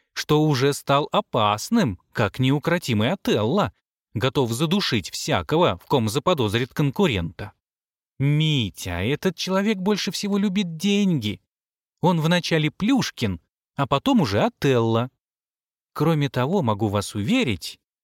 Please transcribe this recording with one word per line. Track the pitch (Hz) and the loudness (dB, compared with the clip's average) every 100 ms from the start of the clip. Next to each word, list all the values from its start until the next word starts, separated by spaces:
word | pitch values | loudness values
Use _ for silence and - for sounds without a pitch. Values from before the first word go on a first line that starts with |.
| _ | _
что | - - 151 | -12 0 2
уже | 156 139 135 | 2 2 0
стал | 143 - 139 151 | 0 0 0 2
опасным, | 185 - 131 104 107 - 233 156 90 _ | -2 -2 0 2 0 0 0 0 -2 _
как | - 104 - | -2 -2 0
неукротимый | 131 143 165 170 - 113 110 | 0 0 0 -2 0 0 0
Отелло, | 190 - 131 107 196 139 - _ _ _ | -2 -2 0 0 0 -2 -6 _ _ _
готов | 117 127 139 123 | -4 -2 0 -2
задушить | 113 156 202 - 117 - | -2 -2 0 0 -2 -4
всякого, | - - 120 85 156 165 92 | -8 -2 -2 0 2 2 0
в | - | -2
ком | 117 110 | 0 0
заподозрит | 120 185 175 107 107 131 | -2 0 0 0 0 -2
конкурента. | - 147 131 196 101 82 - 101 - _ _ _ _ _ - | -2 -2 0 0 0 -2 -8 -14 -16 _ _ _ _ _ -4
"Митя, | 139 147 156 147 104 - - 87 | 0 2 2 2 -2 -4 -6 -4
этот | 101 147 185 175 | -2 -2 -2 -4
человек | - 190 202 208 | -2 -2 0 0
больше | 185 208 - | -2 -2 -2
всего | - 202 202 | -6 -2 0
любит | 208 185 190 160 | 0 0 -4 -4
деньги. | 202 202 202 160 104 98 _ _ _ _ _ _ | -2 2 2 0 -2 -6 _ _ _ _ _ _
Он | 165 175 | 0 2
вначале | 156 175 - 165 151 | 2 0 2 0 0
Плюшкин, | - 208 269 151 - 107 87 - _ _ - | -2 0 2 0 -2 -4 -4 -10 _ _ -6
а | 139 | 0
потом | 139 269 269 | 0 2 2
уже | 131 101 | 4 2
Отелло. | 208 - 143 127 113 113 123 - _ _ _ _ _ _ _ | 0 0 2 2 2 2 -2 -8 _ _ _ _ _ _ _
Кроме | - 151 156 143 | -2 0 2 0
того, | - 135 196 | 0 0 0
могу | 123 104 110 | 0 0 0
вас | 101 98 | 0 -2
уверить", | 107 104 247 196 98 - - _ _ | -4 -2 0 0 -4 -8 -16 _ _